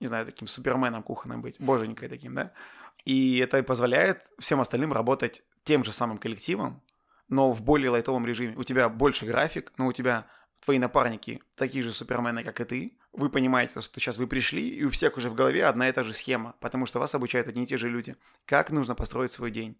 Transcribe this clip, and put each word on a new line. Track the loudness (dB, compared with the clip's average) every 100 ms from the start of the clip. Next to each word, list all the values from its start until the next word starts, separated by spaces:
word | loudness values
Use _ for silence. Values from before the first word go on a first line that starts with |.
не | -6
знаю, | -4
таким | -6 -10 -12
суперменом | -6 -2 2 0 -2
кухонным | -8 -10 -8 -10
быть, | -10 -4
боженькой | 2 2 2 -8 -12
таким, | -12 -10
да? | -8 -8 -10 -20 -20 -20 _
И | 0 4 4 4
это | 4 2
позволяет | 2 2 4 4 4 2 -6 -8
всем | 0 0
остальным | 2 0 0
работать | 0 2 2 0 -6 _ _
тем | 2 2
же | 2
самым | -2 -2 -4
коллективом, | -6 -8 -4 -4 -4 -8 _ _ _ _ -2
но | 4 4
в | 2
более | 4 4 6
лайтовом | 2 2 0 0
режиме. | -2 -4 -6
У |
тебя | 0 4 4
больше | 4 2 2 0
график, | 0 0 -2 -10 -2
но | -2
у |
тебя | 0 0 0 -4 -20 _ _
твои | 2 4
напарники | 4 2 2 -2 -10 -12 _ -4
такие | -4 -2
же | -4
супермены, | -4 -4 -2 -2 -4
как | -6 -8
и |
ты. | -6 -6 -8 _ _
Вы | -4 0
понимаете, | 2 4 4 2 -4
что | -12 -6
сейчас | -6 -4
вы | -2
пришли, | 0 -2 -2 -4
и | -2
у | -2
всех | 2 2 0
уже | -4
в |
голове | 2 2 4 2
одна | 4 2
и |
та | 0
же | -2
схема, | -4 -2 -4 -4 -10
потому | -6 -4 -2
что | -2
вас | -2
обучают | -2 0 -2 -2
одни | -4
и | -4
те | -4
же | -4
люди. | -6 -8 -14 _ _ 0
Как | 2 2
нужно | 0 0
построить | -2 -4 -2 -4
свой | -4 -8
день? | -6 -8 -12